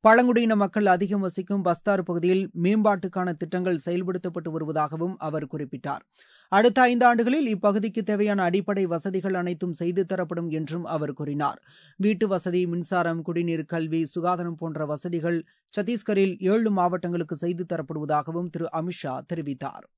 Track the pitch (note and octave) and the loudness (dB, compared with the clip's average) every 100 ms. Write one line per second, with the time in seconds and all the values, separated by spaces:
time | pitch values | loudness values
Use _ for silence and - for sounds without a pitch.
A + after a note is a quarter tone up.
0 | A3 A#3 B3 A#3 A#3 G#3+ G3 G#3+ G3+ F3+ | 8 8 6 4 4 4 2 4 4 4
1 | F#3+ G3+ F#3+ F3 F3+ G3+ F3+ E3+ - G3 | 2 0 -2 -4 -4 0 0 0 0 0
2 | E3+ E3+ E3+ F#3+ F#3+ E3+ F3 A3 G#3 G3 | 0 0 2 2 0 0 2 4 4 2
3 | F3+ F#3+ F3+ D#3+ E3 F3+ F3+ E3 - F3 | -2 -4 -4 -4 -4 -2 -2 -2 -2 -2
4 | F#3 F#3 F3+ E3+ D#3+ D#3+ D#3 D#3 D3+ D#3+ | -2 -4 -4 -6 -6 -6 -4 -2 -2 -2
5 | F3 F#3+ D#3 D3+ C#3+ D3+ C#3+ C3+ C#3+ C#3 | -4 -4 -6 -6 -6 -8 -8 -8 -8 -8
6 | _ _ _ _ _ F#3+ A#3 C4 B3 A#3+ | _ _ _ _ _ 4 6 6 4 6
7 | B3 A#3+ A#3 C#4+ C4+ G#3 G#3 G3+ G#3+ A3+ | 6 6 2 2 0 2 2 2 0 -4
8 | G3+ G#3 G#3 G3+ F3+ F#3 G3 G3+ F#3 E3 | -2 0 2 2 2 2 0 0 0 -2
9 | F#3+ F#3+ F#3+ F#3 F3 F3 F3+ E3+ E3+ F3+ | -2 -4 -2 -2 -2 -4 -6 -4 -2 0
10 | F3+ F#3+ E3+ E3+ E3+ D#3 D3+ E3+ E3 D#3+ | -2 -2 -4 -4 -4 -4 -4 -6 -4 -4
11 | D3 C#3 C#3+ C#3+ C#3+ - _ - - _ | -4 -6 -6 -2 -2 -4 _ -20 -20 _
12 | G3 G3 A3 F#3 F3+ F3 F3+ E3+ E3 F3+ | 0 2 0 0 0 0 0 -2 -2 0
13 | E3+ E3 D#3+ E3+ E3+ E3 D3+ E3 D#3+ E3 | 0 -2 -4 -2 -2 -2 -4 -4 -2 -2
14 | D#3+ F3 E3+ F3+ E3+ E3 E3 D3+ D3+ D3+ | -2 -2 -2 -2 -4 -6 -8 -6 -6 -6
15 | F3+ E3+ E3 E3+ - _ _ - G3 A#3 | -4 -4 -2 -2 -4 _ _ -6 -2 -4
16 | - G3+ G3 F3+ F#3 A3 A3 G3 F3 F3+ | -2 2 2 2 0 2 2 2 2 0
17 | F3 F3 D#3+ D#3 E3+ F3 F3+ E3 C#3 D3+ | -2 -4 -4 -4 -4 -4 -4 -6 -6 -6
18 | D3 D3 D3 E3 F3 D#3 E3 D#3+ E3+ F3 | 0 0 0 -6 -6 -6 -4 -4 -6 -6
19 | D3+ C3 - E3 C#3+ C3+ C3+ - - | -8 -8 -8 -8 -6 -6 -8 -12 -20